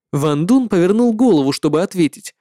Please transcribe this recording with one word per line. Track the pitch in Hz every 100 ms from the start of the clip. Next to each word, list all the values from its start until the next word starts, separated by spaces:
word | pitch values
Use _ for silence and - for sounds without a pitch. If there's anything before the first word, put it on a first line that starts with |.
| _
Ван | 143 151 147 175
Дун | 262 240
повернул | 185 180 214 240
голову, | 220 254 160 135
чтобы | - 156 156
ответить, | 196 185 151 - - -